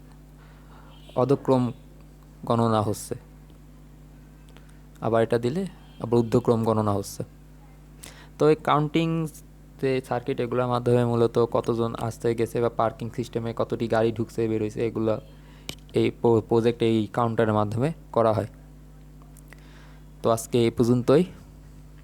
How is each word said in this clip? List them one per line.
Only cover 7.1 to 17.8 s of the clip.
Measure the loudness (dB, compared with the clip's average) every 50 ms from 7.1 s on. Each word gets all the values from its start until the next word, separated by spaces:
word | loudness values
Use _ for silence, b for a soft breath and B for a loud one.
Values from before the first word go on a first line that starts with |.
| -10 -12 -12 -14 -16 -20 -20 -20 -20 -20 -20 -20 -20 -20 -20 -20 -20 -20 B B B B B B B 2
তো | 4 4
এই | 4 2 2 0
কাউন্টিং | 0 2 0 0 0 0 0 0 -2 -4 -4 -6 -8 -14 -20 -20 -20 -20 -20 -20 -10 -6
যে | -4 -2 -2 -2 -4 -4
সার্কিট, | -4 -4 -4 -4 -4 -4
এগুলোর | -4 -2 -2 -2 -2 0 -2
মাধ্যমে | -2 0 2 2 2 2
মূলত | 2 2 2 2 2 2 2 0 2 0
কতজন | -2 -2 -2 -2 -2 -2 -4 -4 -6 -6
আসতে | -6 -6 -4 -2 -2 -2
গেছে | -2 -2 -4 -2 -2 -2
বা | -2 0 0
পার্কিং | -2 -2 -2 -4 -10 -10 -8
সিস্টেমে | -8 -8 -6 -6 -8 -6 -6 -4
কতটি | -4 -4 -4 -4 -4 -4 0 0
গাড়ি | 2 2 0 0
ঢুকছে, | -2 -6 -6 -4 -4 -2 -2
বেরোইছে, | -2 -2 -4 -4 -4 -4 -6 -4
এগুলো | -4 -2 -2 -2 -2 -2 -6 -12 B B B B B B B B B B B -6 -2
এই | 0 0 0 0 0
প্রো-, | 2 4 4 4 2 2
প্রজেক্ট | 0 2 2 2 0 0 0
এই | 2 2 0 0 -2 -2
কাউন্টারের | -2 -2 0 0 0 0 2 2
মাধ্যমে | 0 0 -2 -2 -2